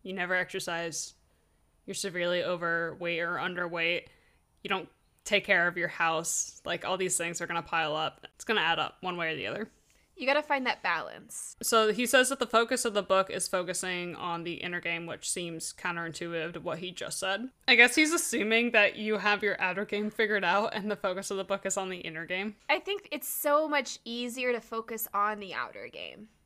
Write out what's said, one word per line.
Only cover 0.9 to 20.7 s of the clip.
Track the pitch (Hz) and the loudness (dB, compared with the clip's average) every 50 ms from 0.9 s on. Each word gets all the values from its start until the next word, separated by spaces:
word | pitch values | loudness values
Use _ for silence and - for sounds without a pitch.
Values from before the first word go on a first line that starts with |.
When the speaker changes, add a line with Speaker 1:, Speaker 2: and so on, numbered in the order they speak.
| 156 - - - - _ _ _ _ _ _ _ _ _ _ _ _ _ _ | -6 -6 -8 -8 -12 _ _ _ _ _ _ _ _ _ _ _ _ _ _
Speaker 1:
you're | - 196 | -10 -8
severely | - - 196 165 180 175 175 180 175 160 | -6 -6 -4 -2 -2 0 0 0 0 0
overweight | - 180 170 175 170 165 170 170 165 - - 175 170 170 165 | 0 -2 -2 0 0 0 0 -2 -4 -6 -6 -4 -4 -2 -2
or | 170 170 175 | -2 -2 -2
underweight, | 139 147 185 180 175 175 170 170 170 165 170 175 170 - - - _ _ _ _ _ _ _ _ _ _ | -2 -2 -4 -2 -2 -4 -4 -2 0 2 2 2 0 -4 -8 -20 _ _ _ _ _ _ _ _ _ _
you | 190 | -2
don't | 196 175 - - _ _ _ _ _ _ _ | -2 -2 -4 -8 _ _ _ _ _ _ _
take | - 214 202 - | 2 2 2 4
care | - 202 175 170 | 4 4 4 4
of | 175 175 | 2 2
your | 175 170 175 | 0 -2 -2
house, | - - 170 165 165 160 165 - - - - - - - _ | 0 2 2 2 2 2 0 -2 -2 -2 -4 -4 -8 -10 _
like, | - 170 165 - | -4 -4 -2 -2
all | - 185 | -2 0
these | 185 190 185 180 | 0 0 0 0
things | - 170 170 170 - | 0 -2 -2 -4 -6
are | 175 | -6
gonna | 165 170 170 | -2 -2 -4
pile | 165 - - 165 160 151 151 | -2 0 0 0 0 2 0
up. | 156 156 135 - - - - _ | 0 -2 -4 -4 -8 -20 -20 _
It's | _ - | _ -2
gonna | - 220 208 | 0 2 2
add | 160 165 170 160 | 4 4 2 2
up | 147 - - _ | 0 -2 -4 _
one | - 185 175 | -6 -6 -4
way | 175 170 160 160 | -2 -2 -2 -2
or | |
the | 143 92 | -2 -4
other. | 101 120 190 220 - _ _ _ _ _ _ _ _ _ | -4 -4 -4 -6 -8 _ _ _ _ _ _ _ _ _
Speaker 2:
You | - 254 | -4 0
gotta | 254 277 294 | 2 2 2
find | 294 302 285 269 254 | 2 2 0 0 2
that | 240 - - | -2 -2 0
balance. | - 190 170 160 139 - - - - - - - - - - _ | 0 0 0 0 -2 -6 -10 -16 -16 -14 -12 -12 -12 -12 -12 _
Speaker 1:
So | - - - 226 220 214 208 | -2 4 4 6 6 6 4
he | 202 247 | 2 2
says | 240 - 262 254 247 | 6 6 6 6 6
that | 277 - | 2 -2
the | 233 | -2
focus | 214 - 220 233 226 262 247 - | 2 4 4 4 4 0 0 0
of | 240 202 | 0 0
the | 208 190 | 0 2
book | - 190 190 190 - | 4 4 4 4 2
is | - 190 190 | 0 -4 -4
focusing | - - 185 180 175 185 180 - 185 180 175 175 175 175 | 0 0 -2 -2 -2 -4 -4 -2 -2 -2 -2 -4 -6 -6
on | - - 175 170 170 165 | -6 -6 -4 -4 -4 -4
the | 175 170 | -6 -6
inner | - - 180 175 175 | -6 -6 -6 -6 -4
game, | - 170 170 170 170 | -2 -2 -4 -4 -4
which | 165 127 - - - | -6 -8 -6 -4 -4
seems | - 185 175 170 165 160 - - - | -4 -4 -4 -6 -6 -8 -8 -10 -10
counterintuitive | - - 185 170 170 170 165 156 - 175 170 170 165 160 170 170 | -6 -4 -4 -4 -2 -4 -6 -6 -6 -8 -4 -4 -4 -4 -4 -6
to | 170 | -6
what | 151 175 143 165 | -6 -6 -6 -6
he | 190 185 | -6 -10
just | 175 - - - 151 - | -8 -8 -8 -6 -6 -4
said. | - 190 196 202 233 262 _ _ _ | -4 -2 -2 -4 -4 -8 _ _ _
I | - 247 | 6 10
guess | 233 240 247 240 | 10 10 10 10
he's | - 311 302 330 | 4 4 4 4
assuming | 339 - - - 240 202 214 226 226 240 240 | 0 0 0 0 0 2 4 4 4 2 4
that | 226 220 208 196 - | 4 4 4 4 2
you | - 214 214 214 202 | -2 -2 -2 0 2
have | 185 208 208 196 208 | 2 2 2 2 2
your | 202 185 - | -2 0 0
outer | 175 185 180 190 208 | -2 -2 0 -2 -4
game | 202 - 202 214 214 | -2 -2 -2 -2 -2
figured | - - 226 208 214 202 190 | 0 0 0 2 2 2 4
out | 170 208 196 214 - | 4 4 4 2 0